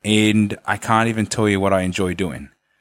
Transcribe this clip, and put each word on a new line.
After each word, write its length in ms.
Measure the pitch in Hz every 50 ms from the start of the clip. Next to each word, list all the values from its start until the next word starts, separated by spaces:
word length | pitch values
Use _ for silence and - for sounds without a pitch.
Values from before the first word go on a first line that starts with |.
| -
And 540 | 104 107 107 107 107 104 110 107 101 104 - -
I 120 | - 107 117
can't 300 | - - 117 110 113 117
even 180 | 113 110 107
tell 220 | - - - 110 104
you 120 | 101 98
what 120 | 95 98 95
I 100 | 95 92
enjoy 320 | 92 90 - 98 90 90
doing. 340 | 85 98 85 69 62 71 - _ _ _ _ _ _